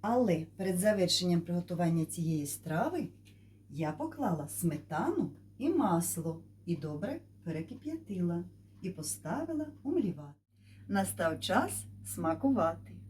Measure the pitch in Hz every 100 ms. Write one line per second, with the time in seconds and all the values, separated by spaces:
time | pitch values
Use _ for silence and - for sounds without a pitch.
0 | 208 247 233 160 160 - 185 180 208 208
1 | 180 - 180 170 170 175 175 175 175 165
2 | 160 - 165 156 143 - - 156 277 349
3 | - - - - - - - 143 156 151
4 | 320 - 254 160 143 - 170 147 - 156
5 | 247 370 - - - - 285 370 220 170
6 | 170 - 160 160 - - - 165 151 147
7 | 208 320 - - 170 156 165 - 294 320
8 | - 190 175 170 175 - - - 185 180
9 | 151 - 208 240 339 311 302 - 262 349
10 | 196 143 147 - _ _ - - - 196
11 | 190 - 165 156 - 196 - - - -
12 | - - 165 165 269 247 165 165 - -